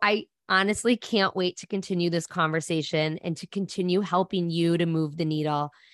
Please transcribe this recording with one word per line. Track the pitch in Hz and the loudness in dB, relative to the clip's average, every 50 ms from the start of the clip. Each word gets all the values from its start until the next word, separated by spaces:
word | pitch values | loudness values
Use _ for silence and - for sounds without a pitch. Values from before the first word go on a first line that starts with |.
I | - 208 214 220 - - _ _ _ - | 0 2 2 0 -2 -8 _ _ _ 0
honestly | 190 185 190 202 214 - - 233 247 | 0 2 2 2 0 0 2 2 2
can't | 226 - - - 208 190 185 - | 2 0 0 2 2 2 2 2
wait | 190 185 180 - | 0 -2 -2 -2
to | - - | -6 -10
continue | - - 196 185 - 190 175 175 175 | -6 -6 -6 -4 -2 -2 0 2 2
this | 165 170 160 - | 0 0 -4 -4
conversation | - 180 165 156 156 165 156 - 170 160 147 - - 156 156 156 156 - - | -2 0 0 2 2 -2 -2 0 -2 -2 -2 0 0 0 0 0 -2 -4 -4
and | 175 160 - | -6 -6 -6
to | - - | -8 -8
continue | - 202 196 - - 196 185 180 180 196 | -6 -6 -6 -4 -4 -4 0 2 2 0
helping | 208 165 170 180 190 185 - 185 175 170 | 0 2 2 0 2 2 0 -2 -2 0
you | 165 170 170 170 170 165 | 0 2 2 2 4 2
to | 170 | 2
move | 165 165 160 160 151 143 | 2 2 0 0 -2 -2
the | 165 165 | -2 -2
needle | 156 156 151 151 151 147 143 147 147 - _ _ _ | -2 0 0 0 0 0 0 -2 -4 -6 _ _ _